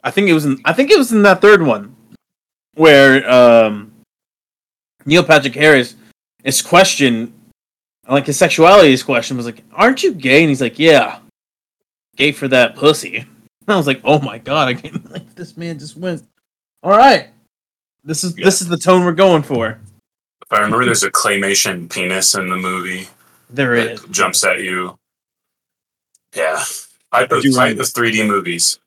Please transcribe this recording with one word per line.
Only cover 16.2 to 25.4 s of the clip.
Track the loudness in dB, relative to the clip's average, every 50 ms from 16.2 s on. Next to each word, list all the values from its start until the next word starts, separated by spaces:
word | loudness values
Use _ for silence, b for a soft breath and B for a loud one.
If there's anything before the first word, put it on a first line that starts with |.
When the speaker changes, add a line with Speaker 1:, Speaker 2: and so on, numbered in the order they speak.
| _ _ _ _ _ _ _ _ _ _ _ _
Speaker 1:
all | -2 2 4 6
right, | 6 4 4 2 -2 _ _ _ _ _ _ _ _ _ _ _ _ _ _ _
this | _ -10 -8 -8 -8
is, | -8 -8
Speaker 2:
Yeah. | -2 -2
Speaker 1:
this | 0 0 0
is | -4
the | -6 -6
tone | -4 0 2 2 2 2
we're | -2
going | 0 2 2 2 2 2 0
for." | -4 -4 -4 -4 -6 -8 _ -20 -20 _ _ _ _ _ _ _ _ _ _ _
Speaker 2:
If | _ -2 -2
I | 0
remember, | 0 -2 -2 0
there's | 0 -2 -2 -4
a | -4
claymation | -4 -4 -4 -2 -4 -4 -4 -2 -2 -2 -2 -4 -6 -10 -12 -12
penis | -10 -8 -6 -6 -4 -4 -2 -2 -4
in | -4 -6 -6
the | -8 -8
movie | -6 -8 -8 -8 -8 -10 -12 -12 -14 -18 _ _ _ _ _ _ _ _
Speaker 1:
There | -6 -6 -4 -2 -2
Speaker 2:
that | -2 -4 -4
Speaker 1:
is. | -10 -14 -18 -12
Speaker 2:
jumps | -4 -4 -4 -2 -2 -2 -2
at | -2 -4 -4
you. | -6 -8 -8 -8 -8 -10 -14 _ _ _ _ _ _ _ _ _